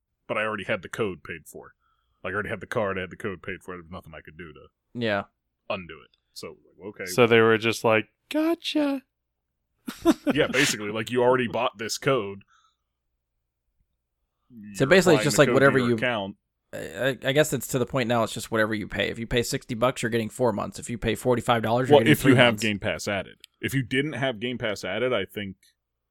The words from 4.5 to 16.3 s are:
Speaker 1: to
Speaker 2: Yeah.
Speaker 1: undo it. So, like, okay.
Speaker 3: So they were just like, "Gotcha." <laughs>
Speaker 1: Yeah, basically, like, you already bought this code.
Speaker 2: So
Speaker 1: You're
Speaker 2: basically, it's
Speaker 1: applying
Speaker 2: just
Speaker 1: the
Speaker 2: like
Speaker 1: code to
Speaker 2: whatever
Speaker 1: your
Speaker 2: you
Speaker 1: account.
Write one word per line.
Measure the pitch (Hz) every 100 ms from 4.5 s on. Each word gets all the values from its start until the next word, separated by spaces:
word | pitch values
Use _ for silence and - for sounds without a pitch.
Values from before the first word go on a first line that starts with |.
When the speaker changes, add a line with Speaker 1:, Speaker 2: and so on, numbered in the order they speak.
Speaker 1:
to | 71 - _ _
Speaker 2:
Yeah. | 120 117 101 104 _ _ _ -
Speaker 1:
undo | 104 85 78
it. | 60 _ _
So, | - 87 76 _ _
like, | 95
okay. | - 95
Speaker 3:
So | 92 117
they | 117
were | 113 110
just | 113 104
like, | 117 110 - _ -
"Gotcha." | 302 320 330 - 311 285 277 _ _ _ _ _ _ _ _ -
<laughs> | - 330 320 302
Speaker 1:
Yeah, | 147 135
basically, | 127 143 107 104
like, | 110 113
you | 123
already | 123 127 120
bought | 110 127 101
this | 107 -
code. | 147 135 98 98 _ _ _ _ _ _ _ _ _ _ _ _ _ _ _ _ _ _ _ _ _ 120 104
Speaker 2:
So | 98
Speaker 1:
You're | 135
Speaker 2:
basically, | 185
it's | 180
Speaker 1:
applying | 151
Speaker 2:
just | 147 139
Speaker 1:
the |
Speaker 2:
like | 131
Speaker 1:
code |
to |
Speaker 2:
whatever | 131 135 131
Speaker 1:
your | 120
Speaker 2:
you |
Speaker 1:
account. | 113 127 117 98